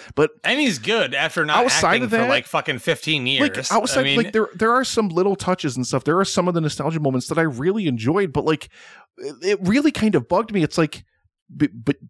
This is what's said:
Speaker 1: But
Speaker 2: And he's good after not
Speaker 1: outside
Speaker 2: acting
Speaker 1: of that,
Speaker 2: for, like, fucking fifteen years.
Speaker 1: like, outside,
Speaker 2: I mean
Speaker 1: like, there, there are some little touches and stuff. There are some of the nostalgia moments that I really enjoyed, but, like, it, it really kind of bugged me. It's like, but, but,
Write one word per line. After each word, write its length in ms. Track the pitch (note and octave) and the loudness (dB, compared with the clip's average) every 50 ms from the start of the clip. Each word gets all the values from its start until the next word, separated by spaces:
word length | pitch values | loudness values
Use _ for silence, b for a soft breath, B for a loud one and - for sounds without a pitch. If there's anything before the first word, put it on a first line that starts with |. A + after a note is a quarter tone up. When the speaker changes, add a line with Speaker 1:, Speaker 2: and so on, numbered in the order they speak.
| B B B | B B B
Speaker 1:
But 160 | - D3+ D3+ - _ - | 0 0 0 0 _ -2
Speaker 2:
And 160 | D#3+ A#3 C#4+ | -2 0 2
he's 180 | D4+ B3+ F3 A#2+ | 2 0 0 -2
good 360 | G#2+ D#3+ A3 A3+ F3 B2+ C3+ | -2 -2 0 0 0 0 0
after 320 | C#3 D3+ D#3+ - F3+ D#3 | -2 -2 -2 0 -2 0
not 180 | D3+ D#3 G#3+ B3 | 2 2 2 2
Speaker 1:
outside 240 | B3+ C4 D#4 - E3 | 2 2 2 4 2
Speaker 2:
acting 140 | F#3 A#3+ | 2 2
Speaker 1:
of 80 | B3+ A3 | 0 0
that, 120 | A3 A3+ A#3 | 0 0 2
Speaker 2:
for, 40 | B3 | 2
like, 160 | C4+ B3+ - | 0 0 -2
fucking 340 | - - D#3 - - C#3 A#2+ | -2 -4 -2 -2 -2 -4 -2
fifteen 460 | - - D#3 - - D#3 D#3 D3 B2 | -2 -2 -2 -2 -2 -2 -2 0 0
years. 140 | B2+ C#3 - C#4+ C#4+ - | 0 2 2 2 0 0
Speaker 1:
like, 160 | - C3 - | -4 -2 0
outside, 280 | G3 A3+ G#3+ B3+ - C4 | 0 0 0 2 0 0
Speaker 2:
I 40 | C4 | 2
mean 120 | - - B3 | 2 2 2
Speaker 1:
like, 140 | A3+ G3+ | 0 0
there, 160 | G#3 A3 A3 - - | 0 -2 -2 -2 -2
there 180 | F3 A3 A3+ | -2 0 2
are 120 | A#3+ B3+ C4 | 2 2 0
some 240 | - - A#3 A3 G3 | 0 0 -2 -2 0
little 280 | D#3+ F3 F#3 G3+ G3 | 0 0 2 2 0
touches 400 | F#3+ - F#3 F#3 - - D3 A#2 | 0 -2 -2 -2 -2 -2 -4 -4
and 100 | B2+ B2+ | -4 -4
stuff. 180 | - - C3 - | -2 -2 -2 0
There 140 | D3 D#3+ F#3 | 2 2 2
are 60 | G3 | 2
some 220 | - - - F3 F3+ | 0 0 0 0 0
of 60 | F3 | 0
the 60 | E3 | 0
nostalgia 400 | E3 D3 - - C#3 D3+ E3 D#3+ | 0 -2 -2 -4 -4 -4 -2 0
moments 280 | D3+ C#3 C3 B2+ B2+ - | 0 0 0 0 -2 -2
that 100 | D#3+ D#3+ | 0 0
I 40 | |
really 440 | E3 D#3+ C3 A#2 C#3 F3+ G3 A3+ G3+ | 0 0 -2 0 0 0 0 0 0
enjoyed, 440 | D#3 B2+ A2+ G#2+ B2 D#3+ G3+ G3+ E3+ C3 | -2 -2 0 0 0 2 2 0 0 -2
but, 100 | D3+ A#2 | -2 0
like, 240 | D#3 D#3+ - - B B B B B B B B B _ | 0 0 -2 -4 B B B B B B B B B _
it, 200 | - - - - - | -14 -12 -12 -12 -6
it 160 | D#3 F#3+ G#3 G3 | -2 0 0 0
really 300 | F#3+ F3+ G#3+ C#4 D4 D#4 | 2 2 2 4 4 2
kind 220 | - - G#3+ A3 F#3+ | 2 2 2 2 2
of 120 | D3+ A#2 - | 2 0 2
bugged 240 | F3 F#3+ A#3 G#3+ | 0 0 0 0
me. 100 | G#3 G3 | 0 0
It's 140 | D#3 D3+ - | 0 0 2
like, 280 | - D#3+ D3+ - - - _ _ _ _ _ _ _ _ _ | 0 0 0 -2 -8 -18 _ _ _ _ _ _ _ _ _
but, 180 | - C#3 D3 - - A#2+ A2+ | -2 -2 -2 -2 -2 -4 -2
but, 120 | - - - - | -2 -2 -2 -8